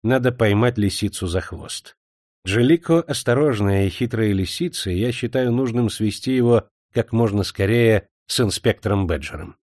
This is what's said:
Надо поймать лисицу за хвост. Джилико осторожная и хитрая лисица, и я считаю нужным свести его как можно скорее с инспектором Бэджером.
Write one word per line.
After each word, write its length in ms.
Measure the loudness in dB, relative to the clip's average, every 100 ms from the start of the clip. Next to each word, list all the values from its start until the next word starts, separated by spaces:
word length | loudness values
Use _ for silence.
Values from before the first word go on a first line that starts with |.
Надо 280 | 0 0 0
поймать 440 | 0 2 4 2 0
лисицу 500 | -2 -2 -6 -4 -4
за 140 | -4
хвост. 560 | -6 -12 -12 -14 -16 _ _ _ _ _ -4
Джилико 540 | 0 4 2 2 0
осторожная 880 | 0 -4 0 2 2 2 0 2 0
и 20 |
хитрая 460 | -2 -4 -2 0
лисица, 560 | 0 -2 -4 -6 -6 -4
и 80 | -2
я 140 | -2
считаю 380 | -4 -4 -2 0
нужным 380 | 0 0 0 -2
свести 480 | 0 -4 -2 -2 2
его 320 | 4 4 0 _ _
как 200 | -4 -2
можно 300 | 0 2 0
скорее 640 | -2 -2 0 4 4 4 0 _ _
с 120 | 0
инспектором 680 | 0 2 -2 0 0 0 0
Бэджером. 500 | -2 -6 -12 -14 -18